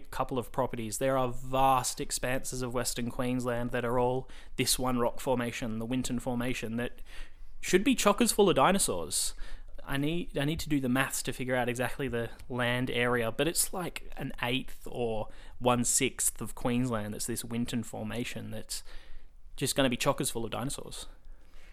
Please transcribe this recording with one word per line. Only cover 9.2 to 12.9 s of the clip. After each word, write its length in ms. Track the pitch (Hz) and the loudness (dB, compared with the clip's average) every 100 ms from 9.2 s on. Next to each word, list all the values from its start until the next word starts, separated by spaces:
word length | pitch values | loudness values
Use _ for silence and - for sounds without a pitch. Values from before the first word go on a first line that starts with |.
| - - - - - - - | -2 -2 -4 -4 -6 -8 -4
I 100 | 139 | 0
need, 400 | 151 175 - 151 | 0 0 -2 -2
I 80 | |
need 160 | 143 160 | 0 -2
to 80 | 156 | 0
do 120 | 147 | 0
the 80 | 131 | 4
maths 340 | 127 135 - | 4 2 0
to 100 | - | -4
figure 240 | 127 123 127 | -4 0 0
out 120 | 120 | 0
exactly 400 | 120 120 - 135 | 0 -2 -2 -2
the 220 | 117 113 - - | -2 -2 -6 -6
land 420 | 123 120 123 127 | -2 0 2 0